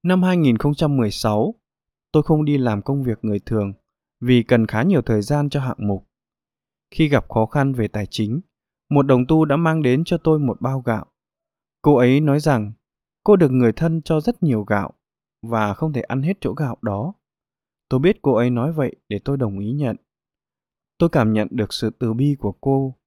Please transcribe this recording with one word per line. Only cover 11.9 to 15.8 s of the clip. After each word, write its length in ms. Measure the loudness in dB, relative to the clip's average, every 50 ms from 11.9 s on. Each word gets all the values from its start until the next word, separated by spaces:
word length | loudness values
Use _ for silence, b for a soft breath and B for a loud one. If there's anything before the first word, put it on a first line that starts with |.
| 6
ấy 260 | 6 6 4 4 4
nói 180 | 2 2 0 0
rằng 320 | 2 0 0 0 -2 -6 -10 _ _ _ _ _ _ _ _ _ _
cô 120 | 4 6
được 160 | 6 6 4
người 200 | 4 4 2 2 2
thân 280 | 2 -2 -2 -2 -4
cho 200 | -2 -2 -2 0
rất 220 | 0 -2 -2 _ 0
nhiều 200 | 0 0 0 0
gạo 300 | -2 -2 -2 -2 -6 _ _ _ _ _ _ _ _ _ _
và 320 | -8 -4 -2 -2 0 -2 -2
không 200 | -4